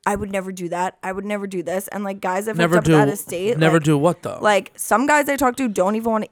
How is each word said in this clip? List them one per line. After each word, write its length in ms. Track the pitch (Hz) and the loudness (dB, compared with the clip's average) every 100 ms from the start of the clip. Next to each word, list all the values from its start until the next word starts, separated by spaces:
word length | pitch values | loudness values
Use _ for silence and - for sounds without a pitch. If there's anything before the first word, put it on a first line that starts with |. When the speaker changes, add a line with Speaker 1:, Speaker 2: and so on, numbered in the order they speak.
Speaker 1:
I 120 | - 202 | -4 -4
would 140 | 208 | -4
never 180 | 196 185 | -6 -6
do 160 | 185 175 | -8 -6
that. 300 | 175 180 - | -4 -4 -6
I 100 | 185 | -8
would 120 | 190 | -8
never 220 | 202 208 196 | -6 -6 -4
do 160 | 185 | -6
this." 240 | 170 185 - | -4 -6 -6
And, 140 | 202 | -8
like, 160 | 196 196 | -8 -6
guys 280 | 190 190 214 | -4 -2 -2
I've 80 | 170 | 0
Speaker 2:
Never 180 | 170 175 | 2 4
Speaker 1:
hooked 100 | 156 | 6
up 0 | |
Speaker 2:
do, 60 | |
Speaker 1:
with 80 | 156 | 6
out 80 | 143 | 4
of 100 | 208 | 0
state, 380 | - 175 196 160 | -6 -4 -2 2
Speaker 2:
never 200 | 160 165 | 4 4
Speaker 1:
like, 80 | |
Speaker 2:
do 120 | 151 147 | 4 2
what, 260 | 160 165 | 2 0
though? 160 | 147 - | -6 -2
Speaker 1:
like, 300 | 214 202 196 - | 2 2 0 -10
some 300 | - 214 285 | 0 2 4
guys 220 | 294 285 | 2 2
I 80 | 277 | 0
talk 200 | 262 247 | 0 0
to 120 | 254 | -2
don't 260 | 190 185 220 | 0 0 0
even 140 | 226 | 0
wanna 160 | 220 208 | -2 -4